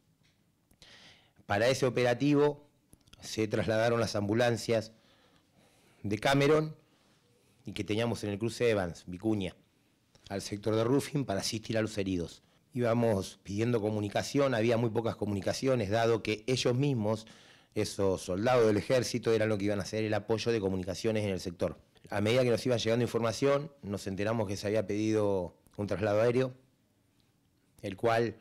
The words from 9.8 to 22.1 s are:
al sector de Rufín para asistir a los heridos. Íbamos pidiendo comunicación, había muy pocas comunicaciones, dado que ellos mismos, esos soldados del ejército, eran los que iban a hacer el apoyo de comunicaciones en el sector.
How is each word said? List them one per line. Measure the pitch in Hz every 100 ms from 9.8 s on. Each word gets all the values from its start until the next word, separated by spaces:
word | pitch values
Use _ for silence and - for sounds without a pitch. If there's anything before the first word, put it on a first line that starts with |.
| _ _ _ _ -
al | 101
sector | - 104 107 110
de | 113
Rufín | 139 131 151 123
para | 98
asistir | - 113 - 110
a |
los | 107 104
heridos. | 95 92 80 - _ _ _
Íbamos | 123 117 120 117 98 92 -
pidiendo | - 101 117 120
comunicación, | 107 107 104 113 - 139 139
había | 117 117 117
muy | 120
pocas | 110 113 95
comunicaciones, | 101 101 98 - 131 127 98
dado | 113 117 113
que | 110 107 -
ellos | 127 131 123
mismos, | 143 127 104 110 - - - - _
esos | 107 101 - 98 87
soldados | - 92 117 127 110
del | 104
ejército, | - 127 110 120 113
eran | 113 110
los | 107
que | 101
iban | 101
a |
hacer | 87 110
el | 110
apoyo | 104 101 110 120
de | 113
comunicaciones | 95 95 92 87 113 110
en | 104
el | 92
sector. | 92 85 87 - _ _ -